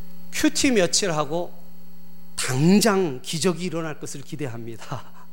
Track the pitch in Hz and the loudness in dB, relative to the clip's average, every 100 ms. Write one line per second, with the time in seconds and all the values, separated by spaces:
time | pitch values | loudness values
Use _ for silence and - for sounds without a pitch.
0 | - - - - 302 - 285 220 170 - | -4 -4 -2 2 2 4 4 4 4 2
1 | 196 151 139 170 175 - - - - - | 2 0 0 -2 -4 -6 -6 -6 -6 -6
2 | - - - - - 127 165 202 220 190 | -6 -6 -6 -4 0 4 6 8 6 4
3 | 175 127 - 160 180 170 180 160 160 139 | 2 -2 -6 0 0 0 -4 -4 -6 -6
4 | - 147 - 151 139 117 113 113 - 123 | -8 -8 -8 -6 -6 -6 -8 -10 -8 -8
5 | - - - | -8 -10 -10